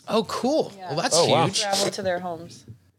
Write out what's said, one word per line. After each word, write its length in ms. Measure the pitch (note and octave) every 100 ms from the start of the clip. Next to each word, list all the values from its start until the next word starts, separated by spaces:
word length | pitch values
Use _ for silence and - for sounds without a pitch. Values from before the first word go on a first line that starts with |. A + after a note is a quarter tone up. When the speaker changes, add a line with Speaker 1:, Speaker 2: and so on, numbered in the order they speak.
| -
Speaker 1:
Oh, 160 | A3
cool. 500 | G#3 - B3 D4+ - -
Speaker 2:
Yeah. 120 | -
Speaker 1:
Well, 120 | D3+
that's 140 | G#3+ D#3+
Speaker 3:
Oh, 120 | D3
wow. 180 | C#3+ F3
Speaker 1:
huge. 160 | F#3+
Speaker 2:
Travel 300 | G3+ G3 G3+
to 100 | -
their 180 | F#3+ F3
homes. 460 | F3+ E3 E3+ - - - _